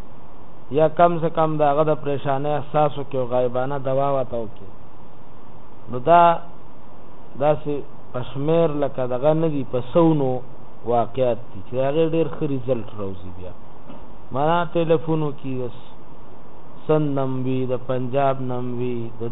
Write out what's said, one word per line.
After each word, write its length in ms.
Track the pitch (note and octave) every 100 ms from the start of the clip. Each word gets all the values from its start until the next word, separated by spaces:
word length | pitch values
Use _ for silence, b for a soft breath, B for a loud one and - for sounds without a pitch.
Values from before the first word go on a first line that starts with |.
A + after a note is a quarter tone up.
| - - - - - - -
یا 180 | C3+ D#3
کم 300 | D#3 F3 E3+
سے 100 | D#3+
کم 260 | D#3+ D#3+ D#3
د 60 |
هغه 220 | D3 C#3+
د 80 | D#3 D3+
پریشانۍ 500 | C#3+ C#3 C#3+ C3+ D3 D3
احساس 400 | A#2+ D3+ D3 C#3+
وکړې 180 | C3+ C3
او 100 | B2
غایبانه 520 | B2 B2+ B2 C3 C#3+
دوا 300 | C3 C3 C#3
ورته 240 | C3+ A#2+ A#2
وکړې. 320 | G#2+ - - - - - - - - - - - - - -
نو 80 | B2
دا 240 | C3+ F3 E3+ E3+ - - - - - - - - - B2
داسې 320 | D3 D3+ D3 C#3+ - - -
په 80 | B2+
شمېر 460 | B2+ C3+ D3 E3 E3 D3
لکه 240 | C#3 C3 B2+
دغه 260 | B2 D3
نه 160 | D#3 E3
دي، 140 | C#3+ A#2+
په 80 | - -
سونو 480 | F3 E3 D#3 C3 B2+ - - - -
واقعات 540 | A2 A#2+ G#2+ - B2 A2 -
دي 100 | G2+ -
چې 60 |
د 60 | B2+ C3+
هغې 160 | D3+ D#3+
ډېر 120 | D#3+ D3
ښه 100 | - D3+
رزلټ 360 | C3+ A#2+ A#2+ G#2 G#2+
راوځي. 320 | G2 F#2 F#2 F2+
بیا 140 | F2+ F2 - - - - - - -
معنا 260 | C3 D3+ E3+ E3
ټلیفون 460 | E3+ D#3+ D#3+ D#3+ D#3+
وکړي، 320 | D3+ C3+ C3+ B2+
د 20 | A#2+ - - - - - - - - - - - -
سند 220 | D#3 D3 C#3
نه 40 |
هم 100 | C3 C3
وي، 220 | B2+ C3 B2+
د 80 | B2+ B2
پنجاب 540 | B2+ B2+ C3+ C3+ C3
نه 180 | B2+ B2
هم 100 | B2 A#2+
وي، 320 | B2 A#2+ A#2 A#2
د 20 | A#2